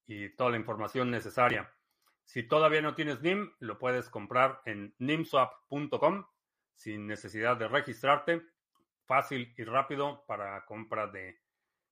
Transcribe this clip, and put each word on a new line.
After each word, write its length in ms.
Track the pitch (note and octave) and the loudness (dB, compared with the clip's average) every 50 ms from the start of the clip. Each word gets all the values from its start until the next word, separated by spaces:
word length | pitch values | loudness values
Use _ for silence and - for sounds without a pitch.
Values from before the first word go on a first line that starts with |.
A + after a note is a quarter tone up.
| _ | _
y 240 | - G#2 G#2 G2+ G2 - | -14 -12 -10 -12 -8 -4
toda 160 | - B2+ B2 | 0 0 2
la 60 | A#2+ | 0
información 520 | A2+ A2+ A#2+ G#2+ G#2+ G#2+ G2+ - B2+ B2 B2 | 0 -2 -4 -4 -4 -4 -4 -2 0 0 0
necesaria. 640 | A#2+ G#2+ G#2 G2 - C3 B2 A#2+ A#2 G2+ F#2+ - _ _ _ _ _ _ _ _ _ _ _ | 0 -2 -4 -2 2 4 4 4 4 0 -4 -8 _ _ _ _ _ _ _ _ _ _ _
Si 200 | - - B2+ A#2 | -12 -8 -8 -2
todavía 400 | A#2 D3+ D#3 D#3 D#3 D#3 D#3 D3+ | 2 4 6 6 6 6 4 2
no 100 | D3+ B2 | 0 -2
tienes 280 | D#3+ D3+ D3+ C#3 A#2+ | -2 -2 -2 -2 0
nim, 300 | D3+ F3 F#3+ G#3 G3+ - - - | 0 0 0 0 -2 -6 -10 -10
lo 200 | B2 G#2+ G#2 - | -8 -8 -6 -2
puedes 300 | B2+ B2+ B2+ B2 A#2 - | 0 0 0 0 -2 -6
comprar 500 | - A2 G2+ - A#2+ B2+ C3 C3 C3 - - | -10 -10 -6 0 4 4 4 4 2 -2 -8
en 280 | A#2 G#2 G2+ G2+ G#2 - - | -8 -8 -8 -8 -12 -10 -6
nimswap 540 | B2+ C#3+ D#3 D#3+ D#3 - D3 C3+ B2 - - - _ | -2 -2 0 0 0 2 4 4 4 4 0 -8 _
punto 320 | - C#3 C#3+ D3 C3 - A2+ | -8 -6 -6 -4 -2 0 4
com. 260 | C#3+ D#3+ F#3+ G3+ F#3 - _ _ _ _ _ _ _ _ _ | 4 4 4 2 -6 -12 _ _ _ _ _ _ _ _ _
Sin 300 | - - A2+ G#2+ G#2 G#2 | -16 -10 -10 -8 -6 -6
necesidad 500 | G#2+ G#2+ - - F#2+ G#2 G#2+ A2+ A#2+ B2 | -8 -8 -8 -10 -10 -4 -2 0 0 0
de 100 | A2+ A2 | 0 0
registrarte. 800 | A2 B2+ C#3+ - C3 A2+ - - C#3 D3 D3 - E3+ E3+ E3 - _ _ _ _ _ _ _ _ _ _ _ _ | 0 0 0 -2 -2 -6 0 2 4 4 4 4 0 0 0 -2 _ _ _ _ _ _ _ _ _ _ _ _
Fácil 480 | - C3 C#3 - - C#3 B2+ A#2+ A#2+ _ | 2 2 2 2 0 -4 -6 -6 -8 _
y 60 | B2 A2+ | -12 -6
rápido 600 | A2+ A#2+ C3+ C3+ - D3 C#3 C#3+ C#3+ C#3 - - | 0 0 0 0 0 0 -2 -2 -2 -4 -6 -8
para 360 | - G#2+ G#2 G2+ G2 G2 G2 - | -8 -6 -6 -6 -8 -8 -10 -12
compra 420 | - G#2+ A2 A2 - A#2 G#2+ G#2+ | -12 -12 -12 -10 -6 -4 -4 -4
de 340 | G2+ G2 F#2+ F#2 F#2 F2 _ _ _ _ _ _ _ _ _ _ _ | -4 -6 -12 -14 -14 -16 _ _ _ _ _ _ _ _ _ _ _